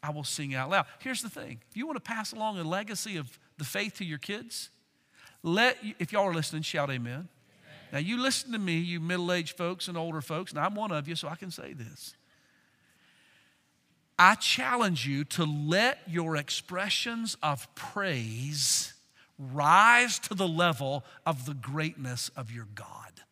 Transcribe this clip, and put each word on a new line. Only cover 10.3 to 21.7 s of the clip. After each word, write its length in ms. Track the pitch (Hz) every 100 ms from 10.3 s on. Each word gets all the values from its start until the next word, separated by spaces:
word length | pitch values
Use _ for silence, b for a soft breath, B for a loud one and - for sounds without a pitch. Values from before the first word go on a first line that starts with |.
| 160 185
and 80 | 151
I'm 160 | 165 208
one 160 | 214
of 160 | 160 143
you, 80 | 165
so 120 | 160
I 80 | 170
can 140 | 190
say 240 | 165 139
this. 400 | 139 113 - - - b b b b b b b b b b b b b b b b _ _ _ -
I 160 | 180 220
challenge 720 | - - - 247 214 160 123
you 160 | 139
to 200 | 147 -
let 600 | 156 147 147 175 240 - -
your 300 | 170 165 156
expressions 1000 | 139 - - 180 196 - 240 233 226 -
of 320 | 151 139 -
praise 1200 | - - - 196 139 113 110 135 147 131 - - - _ b b _
rise 800 | 135 135 147 175 220 240 240 190
to 160 | - 202
the 120 | 185
level 560 | 160 175 135 139 110 B B -
of 220 | 147 127
the 80 | 139
greatness 720 | 120